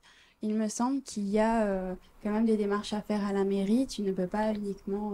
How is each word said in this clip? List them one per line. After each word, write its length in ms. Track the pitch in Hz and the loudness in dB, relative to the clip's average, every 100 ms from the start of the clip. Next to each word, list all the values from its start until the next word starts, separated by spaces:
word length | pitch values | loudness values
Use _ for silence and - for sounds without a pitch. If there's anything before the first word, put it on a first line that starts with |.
| - - - - | -20 -20 -20 -6
Il 120 | 214 | -2
me 140 | 214 214 | 0 0
semble 320 | - 247 277 | 0 0 -2
qu'il 260 | - 214 196 | -4 -6 0
y 120 | 214 | 2
a, 260 | 220 226 | 4 2
euh, 280 | 208 190 185 185 - - | 2 0 -4 -8 -12 -8
quand 80 | 208 | -2
même 140 | 214 | 2
des 100 | 226 214 | 4 4
démarches 360 | 208 208 - | 2 0 -2
à 80 | 214 | -4
faire 240 | - 208 | -2 -2
à 80 | 202 | 0
la 100 | 196 | 2
mairie. 440 | 196 196 190 240 269 | 2 2 2 2 2
Tu 140 | - | -2
ne 100 | 196 | -2
peux 140 | 190 180 | 0 -2
pas 260 | 208 220 | 0 0
uniquement, 600 | 208 202 190 196 202 214 | -2 -4 -6 -4 -4 -2